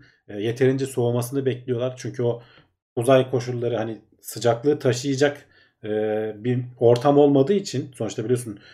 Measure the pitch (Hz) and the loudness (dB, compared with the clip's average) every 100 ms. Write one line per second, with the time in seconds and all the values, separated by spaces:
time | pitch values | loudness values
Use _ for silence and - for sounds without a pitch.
0 | _ _ - 104 110 123 131 135 135 - | _ _ -14 -6 -6 0 2 2 -2 -2
1 | 120 120 120 139 131 120 - 117 127 - | -2 -2 -4 -4 -4 -4 -4 -4 -6 -8
2 | 113 113 120 117 - _ _ _ _ 123 | -10 -4 -2 -4 -10 _ _ _ _ -2
3 | 117 131 123 127 123 120 120 110 113 104 | 4 4 4 -2 -4 -6 -4 -4 -6 -10
4 | _ _ - 110 117 117 143 147 135 123 | _ _ -16 -2 0 2 0 0 0 0
5 | 143 131 143 143 - _ _ _ 104 107 | -2 0 0 0 -12 _ _ _ -6 -2
6 | 107 107 110 104 120 123 - - 117 120 | -2 -2 -4 -6 -4 -4 -4 2 4 6
7 | 143 143 143 139 135 202 202 127 156 - | 6 6 6 6 4 0 -2 -6 -8 -8
8 | 110 - 110 123 113 101 - | -8 -6 -2 -2 -4 -14 -18